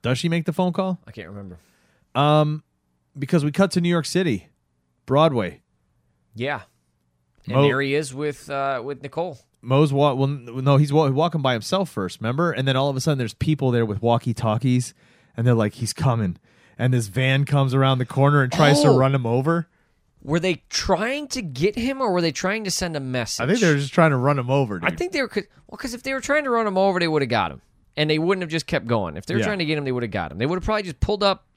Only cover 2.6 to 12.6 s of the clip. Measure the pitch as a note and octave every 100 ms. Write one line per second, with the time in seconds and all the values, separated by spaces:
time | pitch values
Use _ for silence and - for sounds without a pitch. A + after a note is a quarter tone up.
2.6 | _ _ _ _ _ C#3 C3+ F3 C#3+ D3
3.6 | G3 F#3 F3 F3 - F3 F3+ G2+ - _
4.6 | _ _ _ _ - C3+ D#3+ B2+ F2+ -
5.6 | _ _ _ _ _ _ _ G#2+ C3 C#3
6.6 | - _ _ _ _ _ _ _ - B2+
7.6 | C#3+ C3 C#3 C#3+ D3 C3 D3+ C#3+ - C#3
8.6 | C#3 C3 B2 C#3 C#3+ - F3 B2 _ _
9.6 | A#2 C3+ D3+ C#3 D3 C3 C3+ C#3+ A#2+ B2
10.6 | C3 C#3 D3 D3 D3 C3 E3 D#3+ C3 A#2
11.6 | - F#3+ F3+ - F#2 - A2+ C3+ E3+ A2